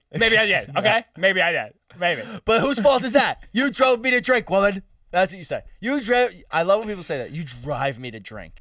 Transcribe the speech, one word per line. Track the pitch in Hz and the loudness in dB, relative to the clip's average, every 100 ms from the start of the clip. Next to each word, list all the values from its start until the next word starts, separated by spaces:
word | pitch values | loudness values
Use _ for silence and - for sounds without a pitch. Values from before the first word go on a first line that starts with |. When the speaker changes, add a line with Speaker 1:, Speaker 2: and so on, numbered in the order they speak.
| _ | _
Speaker 1:
Maybe | 160 226 220 | 0 2 4
I | 214 | 2
did. | 175 104 | 0 -2
Speaker 2:
<laughs> | 160 | -2
Speaker 1:
Okay? | 208 226 - 165 | 0 0 -2 -2
Maybe | 190 185 | 0 2
I | 170 | 0
did. | 151 107 _ _ - | -2 -6 _ _ -4
Maybe. | 175 139 - 208 | -2 -2 -6 -6
Speaker 2:
But | - 226 | 0 2
whose | 277 262 | 2 2
fault | 285 262 | 4 4
is | 254 | 4
that? | 262 208 - - | 2 2 -2 -6
Speaker 1:
<laughs> | |
Speaker 2:
You | 220 277 | -2 0
drove | - 262 240 | 2 2 2
me | 254 | 2
to | 247 | 0
drink, | - 247 - | 2 0 2
woman. | 196 202 196 - _ _ | 2 2 0 -10 _ _
That's | 175 190 | 0 0
what | 185 | -2
you | |
say. | 156 120 - - | -8 -8 -10 -10
You | 226 285 | -4 -2
dri-, | 214 247 247 180 - | 0 2 0 -4 -6
I | 160 | -2
love | 175 208 | 2 0
when | 214 | 0
people | 196 | -8
say | 165 139 | -8 -8
that. | 98 | -8
"You | 151 | -10
drive | 147 120 135 131 139 120 | -10 -10 -8 -4 -4 -6
me | 127 | -12
to | 107 | -14
drink." | 92 92 82 - | -14 -16 -16 -16